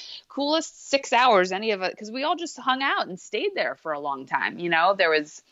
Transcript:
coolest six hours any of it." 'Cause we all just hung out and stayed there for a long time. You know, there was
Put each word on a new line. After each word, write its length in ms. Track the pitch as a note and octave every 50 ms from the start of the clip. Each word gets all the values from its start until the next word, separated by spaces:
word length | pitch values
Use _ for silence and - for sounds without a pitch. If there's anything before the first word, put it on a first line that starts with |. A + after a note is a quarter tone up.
| - - - - - _
coolest 600 | - C4+ C#4+ F#3+ G#3 A3 - - - - - -
six 220 | C#4 C#4 C#4 -
hours 400 | B3+ A#3 B3+ B3+ A3 F#3 F#3 F#3
any 200 | F#3 G3 A3 A3+
of 100 | G#3 F#3
it." 160 | F#3 F3 -
'Cause 120 | - G#3+ G#3+
we 140 | A3+ C4 C#4
all 140 | D#4 F4+
just 200 | E4 E4+ - -
hung 240 | B3+ A#3+ C4 B3+ C4
out 240 | C4+ C#4+ G4 F#4+ G#3+
and 120 | - F#3 F3
stayed 320 | - - G#3 A3+ F4 G#4 G4
there 220 | C#4+ E3+ B2 C3+
for 160 | - - D#3+
a 80 | D3+ C#3+
long 260 | D3 C#3+ C3+ C3 C3+
time. 340 | - D3 C3+ F3 G#3 - -
You 100 | F3 F3
know, 240 | E3 E3 E3+ F#3+ G3+
there 120 | F#3+ F3+ E3
was 320 | D#3 D#3 D3+ D3+ - - _ _